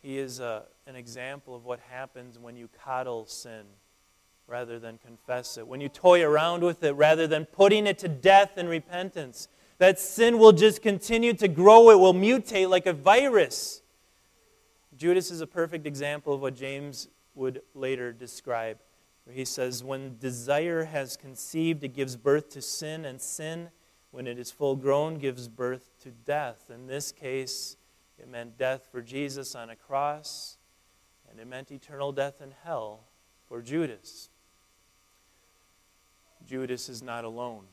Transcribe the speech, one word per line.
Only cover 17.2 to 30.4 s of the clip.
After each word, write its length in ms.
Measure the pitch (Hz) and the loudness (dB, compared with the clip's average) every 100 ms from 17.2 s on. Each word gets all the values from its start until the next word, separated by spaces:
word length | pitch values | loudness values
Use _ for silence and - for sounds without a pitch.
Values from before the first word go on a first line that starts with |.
| _ | _
would 260 | - 131 131 _ | -8 -8 -8 _
later 360 | 135 131 131 123 | -10 -8 -6 -8
describe 680 | 117 123 - - 117 113 113 _ _ _ _ - | -12 -20 -18 -8 -8 -8 -12 _ _ _ _ -20
he 140 | 127 | -14
says, 380 | 131 - 127 123 | -12 -8 -8 -8
"When 340 | 127 135 135 117 | -12 -12 -12 -12
desire 680 | 127 120 120 143 170 165 | -10 -10 -4 -4 -2 -6
has 300 | 160 151 135 | -6 -8 -10
conceived, 680 | - 139 127 - 160 165 160 | -14 -18 -18 -12 -6 -4 -4
it 60 | 139 | -8
gives 260 | 127 135 | -8 -10
birth 340 | 123 135 147 147 | -4 0 0 -2
to 120 | 143 | -16
sin, 440 | - - 151 160 | -14 -12 -12 -12
and 160 | 147 127 | -14 -14
sin, 500 | - - 156 165 170 _ _ _ _ | -14 -12 -12 -12 -16 _ _ _ _
when 140 | 131 | -14
it 140 | 127 120 | -14 -12
is 100 | 120 | -16
full 240 | - 143 | -4 -4
grown, 440 | 135 135 143 156 160 | -2 -2 -2 -2 -6
gives 280 | 139 123 120 | -10 -10 -18
birth 440 | 113 123 127 _ _ | -10 -8 -8 _ _
to 120 | 131 | -20
death." 580 | 117 113 147 131 110 _ | -16 -8 -6 -8 -14 _
In 180 | 120 127 | -20 -14
this 240 | 139 143 | -12 -12
case, 680 | - 131 135 127 - - - _ _ _ _ | -14 -10 -8 -8 -12 -14 -20 _ _ _ _
it 100 | 127 | -20
meant 300 | 123 117 117 | -18 -18 -6
death 300 | 131 131 _ | -6 -6 _
for 100 | 123 | -16
Jesus 540 | 117 135 143 135 131 | -12 -10 -10 -10 -14
on 140 | 127 113 | -16 -18
a 60 | |
cross, 840 | 113 _ 139 143 151 151 - | -20 _ -6 -6 -8 -14 -18